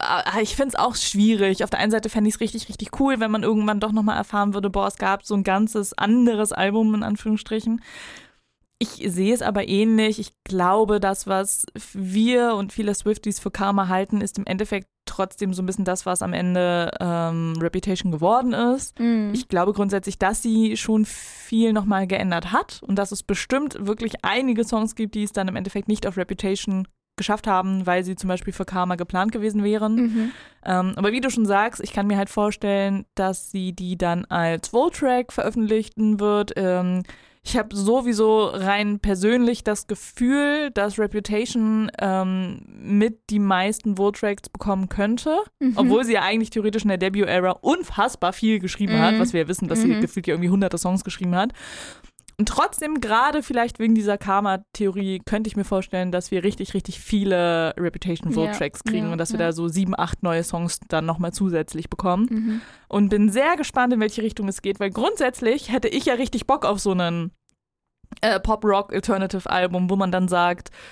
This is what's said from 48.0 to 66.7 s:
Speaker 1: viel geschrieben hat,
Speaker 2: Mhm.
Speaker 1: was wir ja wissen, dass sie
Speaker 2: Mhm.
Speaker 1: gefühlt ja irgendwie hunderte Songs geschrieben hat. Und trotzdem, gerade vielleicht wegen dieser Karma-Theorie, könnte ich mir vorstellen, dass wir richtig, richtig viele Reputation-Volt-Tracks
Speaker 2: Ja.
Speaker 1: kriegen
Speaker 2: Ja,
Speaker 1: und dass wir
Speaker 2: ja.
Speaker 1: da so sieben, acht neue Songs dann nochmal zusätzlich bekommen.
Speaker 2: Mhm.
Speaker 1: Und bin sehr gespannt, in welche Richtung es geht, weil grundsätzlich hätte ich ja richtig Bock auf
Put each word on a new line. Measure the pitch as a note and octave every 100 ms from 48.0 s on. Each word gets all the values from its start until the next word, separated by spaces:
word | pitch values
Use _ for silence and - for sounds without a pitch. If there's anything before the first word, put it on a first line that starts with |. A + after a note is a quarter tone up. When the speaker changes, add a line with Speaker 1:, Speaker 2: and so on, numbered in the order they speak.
| A3+ - -
Speaker 1:
viel | - A3 A3
geschrieben | F3+ - G3+ -
hat, | A3
Speaker 2:
Mhm. | A3
Speaker 1:
was | A#3+
wir | F3+
ja | D#3
wissen, | F#3 F#3
dass | A3+
sie | A3+
Speaker 2:
Mhm. | A3
Speaker 1:
gefühlt | A3+ - E3+
ja |
irgendwie | D#3+ F3
hunderte | G3 G3 F3
Songs | F3+ F#3
geschrieben | - - F3+
hat. | F3+ A3 - - - - - - - - -
Und | G#3+
trotzdem, | - D#4+ - D4+ D#4
gerade | A#3 A3 C4+ D4+
vielleicht | - A#3+ A#3 -
wegen | A3 A3+
dieser | G3+ G3+
Karma-Theorie, | G3+ G3 G3+ F#3+ - - G3+ F#3 G3 F#3 -
könnte | G#3+ A3
ich | G3+
mir |
vorstellen, | G3 F#3+ F#3+ F#3 F3+
dass | F3+ F3+
wir | F#3+
richtig, | F3+ G3+ G3
richtig | G3 - -
viele | - G#3 G3 F3+ F3 E3 D#3+ -
Reputation-Volt-Tracks | F3 - F#3 E3 E3+ A3 D#3+ - D3 -
Speaker 2:
Ja. | A3+
Speaker 1:
kriegen | A3 E3
Speaker 2:
Ja, |
Speaker 1:
und | E3
dass | E3
wir | A3
Speaker 2:
ja. | E3+
Speaker 1:
da |
so | E3 E3+
sieben, | E3 F#3+ -
acht | E3+ -
neue | F#3 E3
Songs | E3+ E3+ E3+ - -
dann | D#3+
nochmal | D#3+ E3 F3
zusätzlich | - G3 E3+ D#3 D#3+ E3
bekommen. | - F#3+ F3+ A#3+
Speaker 2:
Mhm. | A3 A3 A3 - - _
Speaker 1:
Und | G3+ G3+
bin | G#3 G#3+
sehr | G#3 C#4+ F4
gespannt, | D4+ - B3
in | A#3+
welche | G#3+ G#3
Richtung | A3 - G3
es | F#3+
geht, | G3+ G3
weil | G3
grundsätzlich | F#3+ C#4 G#4+ C4+ B3 A3+ C#4 -
hätte | B3+ A#3
ich | -
ja | C#4+
richtig | B3 B3+ A#3 -
Bock | C#4
auf | -